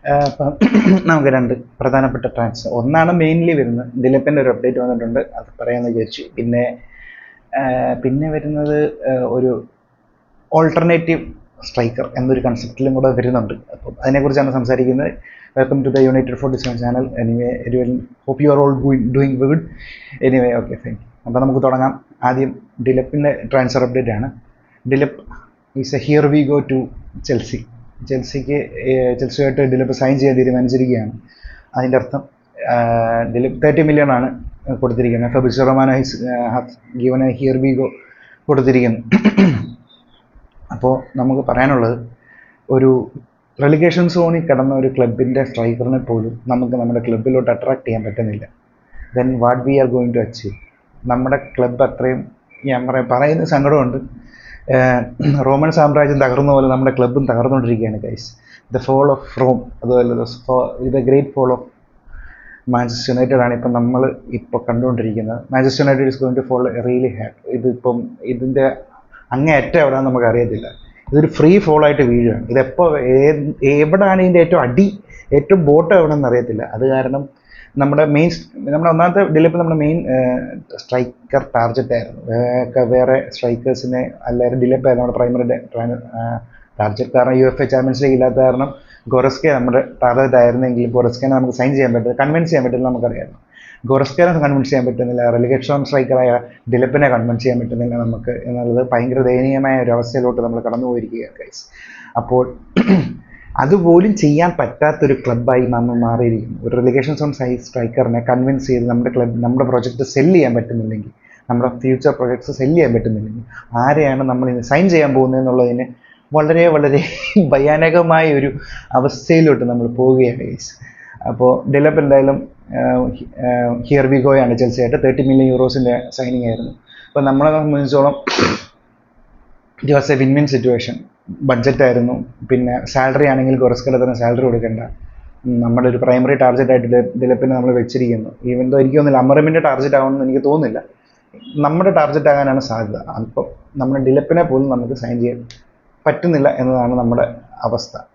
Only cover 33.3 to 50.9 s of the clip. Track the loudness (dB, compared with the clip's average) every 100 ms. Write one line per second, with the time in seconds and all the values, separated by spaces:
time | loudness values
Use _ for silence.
33.3 | -2 -2 0 2 2 2 4 2 2 -2
34.3 | -6 -14 -14 -8 -4 -2 0 0 0 0
35.3 | 0 0 2 2 4 2 2 -2 -6 -6
36.3 | -4 -4 -4 -6 -20 -16 -4 -2 0 0
37.3 | 0 -2 0 0 0 -2 -8 -20 -20 -20
38.3 | _ 0 2 4 4 2 -2 0 2 4
39.3 | 4 2 2 -6 -14 _ _ _ _ _
40.3 | -20 _ -20 -16 -2 0 0 -4 -4 -2
41.3 | 0 0 0 2 2 0 -2 -10 -20 _
42.3 | -20 _ _ -2 2 4 2 -2 -14 -20
43.3 | _ _ -2 2 4 2 2 0 2 0
44.3 | 0 0 0 0 0 0 0 -2 0 0
45.3 | 0 -2 -2 -2 -2 -2 -2 -2 -4 -4
46.3 | -8 -4 -2 -2 -2 -2 -2 -2 -2 0
47.3 | 0 0 -2 -2 -4 -4 -6 -6 -6 -6
48.3 | -6 -12 _ _ _ _ -20 -8 -4 -2
49.3 | 0 0 0 0 2 2 0 0 -2 -4
50.3 | -8 -12 -12 -20 _ _